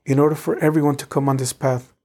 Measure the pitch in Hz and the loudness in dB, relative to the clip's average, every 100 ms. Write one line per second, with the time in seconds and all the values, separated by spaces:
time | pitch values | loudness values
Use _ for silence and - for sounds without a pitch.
0 | - 139 151 151 - - 156 156 147 143 | -2 2 2 0 -4 0 0 2 0 -2
1 | - - 139 135 127 - 135 127 - _ | -4 -2 0 0 -4 -4 -2 -2 -6 _